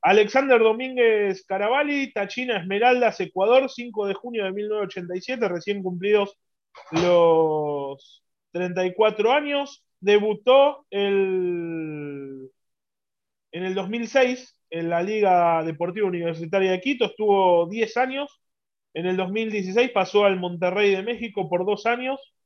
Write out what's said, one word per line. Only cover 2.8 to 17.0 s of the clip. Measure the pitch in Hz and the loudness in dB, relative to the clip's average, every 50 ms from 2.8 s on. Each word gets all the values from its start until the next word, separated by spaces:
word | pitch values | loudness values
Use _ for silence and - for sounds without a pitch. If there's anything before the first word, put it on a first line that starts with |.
| 226 247 254 247 240 226 - - | 4 4 4 4 2 0 0 -2
Ecuador, | 190 - _ 180 190 214 240 262 269 254 | -8 -8 _ -2 2 4 4 4 2 0
cinco | - - 240 240 226 214 208 202 | -6 -10 -14 -12 -6 -6 -4 -4
de | 196 | -4
junio | 196 - 247 240 226 202 | -6 -8 -10 -8 -6 -6
de | 190 | -4
mil | 185 202 208 214 | -4 -6 -6 -6
novecientos | 214 214 202 190 | -4 -6 -6 -6
ochenta | - 196 180 175 180 | -8 -10 -10 -8 -10
y | 185 | -10
siete, | 180 - 254 233 226 196 | -8 -8 -6 -4 -2 -4
recién | 180 175 160 - 202 202 | -4 -4 -6 -6 -6 -6
cumplidos | 190 185 180 175 185 202 208 208 202 202 - _ _ _ _ _ _ _ _ - - - | -6 -8 -8 -6 -2 2 2 2 2 0 -6 _ _ _ _ _ _ _ _ -20 -20 -6
los | - 165 175 175 175 175 170 165 165 160 160 156 156 156 151 147 147 143 139 139 139 139 _ _ _ _ _ _ _ _ _ _ | -2 0 2 4 6 6 6 6 6 4 4 2 0 -2 -2 -2 -4 -4 -6 -8 -12 -14 _ _ _ _ _ _ _ _ _ _
treinta | _ 170 180 180 180 180 185 | _ -6 -4 -4 -2 -2 -2
y | 185 180 | -4 0
cuatro | - 220 220 214 214 208 226 | 2 2 2 2 2 2 2
años. | 262 294 294 285 285 285 277 269 - _ _ _ _ _ | 2 2 0 0 -4 -4 -4 -6 -10 _ _ _ _ _
Debutó | - 196 208 208 208 214 214 214 _ 247 254 269 277 285 285 277 _ _ | 2 4 4 4 4 2 -2 -2 _ 4 6 6 6 6 2 -2 _ _
el, | - 202 202 202 196 196 196 190 190 185 180 180 175 175 170 170 165 165 160 156 151 151 147 143 143 143 139 135 135 135 131 131 _ _ _ _ _ _ _ _ _ _ _ _ _ _ _ _ _ _ _ _ | -4 -2 0 0 2 2 0 0 0 -2 -2 -2 -4 -4 -6 -6 -8 -8 -8 -8 -8 -10 -10 -10 -10 -12 -12 -14 -14 -16 -18 -20 _ _ _ _ _ _ _ _ _ _ _ _ _ _ _ _ _ _ _ _
en | - 165 185 | -12 -8 -6
el | 190 190 | -4 -4
dos | 196 190 180 | -4 -4 -4
mil | 214 233 233 220 | -6 -6 -6 -2
seis | - 269 262 247 254 247 - _ _ _ _ _ | 2 2 2 2 0 -6 -8 _ _ _ _ _
en | 165 165 165 170 | -8 -6 -4 -2
la | 170 170 | -2 -2
Liga | 175 196 214 214 208 196 185 180 175 170 165 165 160 | -2 -2 0 0 2 4 4 4 4 4 2 2 0
Deportiva | 165 160 147 170 175 175 214 208 190 | -4 -6 -4 -6 -6 -4 -2 -2 -2
Universitaria | 180 175 170 170 165 160 170 165 180 196 190 190 | -2 -2 -4 -4 -6 -6 -4 -2 0 0 2 2
de | 185 180 | 0 0
Quito, | 185 262 285 240 | -2 -4 -2 0